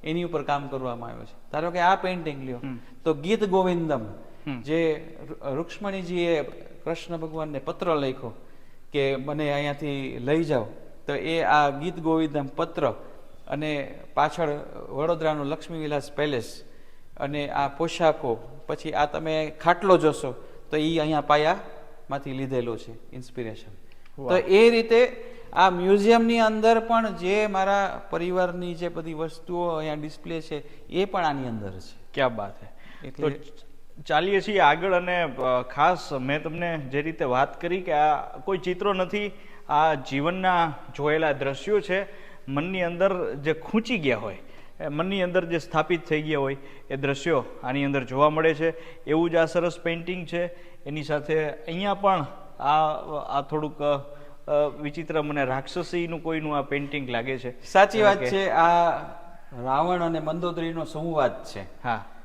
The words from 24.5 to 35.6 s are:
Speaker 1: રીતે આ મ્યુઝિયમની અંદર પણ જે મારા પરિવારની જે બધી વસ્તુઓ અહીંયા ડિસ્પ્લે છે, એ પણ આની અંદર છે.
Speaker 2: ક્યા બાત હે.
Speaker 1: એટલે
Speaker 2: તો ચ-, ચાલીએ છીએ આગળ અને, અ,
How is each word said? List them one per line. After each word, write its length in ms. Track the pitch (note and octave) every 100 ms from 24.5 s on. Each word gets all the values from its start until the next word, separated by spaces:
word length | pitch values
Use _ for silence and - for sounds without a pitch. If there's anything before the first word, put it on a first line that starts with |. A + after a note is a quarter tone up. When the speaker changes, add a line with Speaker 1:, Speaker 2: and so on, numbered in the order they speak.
| F#3+ A#3
Speaker 1:
રીતે 540 | A#3 A3+ A#3 B3 - - - -
આ 160 | - F#3
મ્યુઝિયમની 680 | F3+ F#3 G3+ G3+ A#3 A3+ A#3
અંદર 400 | A3 A3 A3+ A3+
પણ 340 | A3+ A3+ A3
જે 340 | E3+ F3+ G#3 G#3+
મારા 600 | F#3+ G3 G3+ G3 - -
પરિવારની 640 | E3 F3 F3+ F3+ F3+ F3
જે 160 | E3 F3
બધી 240 | E3+ D#3+
વસ્તુઓ 540 | D#3 D#3+ - - F3 F3
અહીંયા 260 | D#3+ D#3
ડિસ્પ્લે 480 | D3+ D3+ - E3+ E3
છે, 460 | D#3 D3 - - -
એ 180 | E3 G3
પણ 200 | G3 D#3+
આની 220 | C#3 B2+
અંદર 240 | A2 G2+
છે. 420 | F#2 - - -
Speaker 2:
ક્યા 160 | - C3
બાત 340 | A2+ G2+ -
હે. 40 | - - - - -
Speaker 1:
એટલે 220 | - D#3
Speaker 2:
તો 80 | C#3
ચ-, 600 | - - - - - - D#3
ચાલીએ 360 | D3+ F#3 G3
છીએ 180 | G#3 G3
આગળ 340 | D3 D#3 F#3+
અને, 280 | F3+ F3+ F3
અ, 400 | D#3+ A#2 B2+ B2+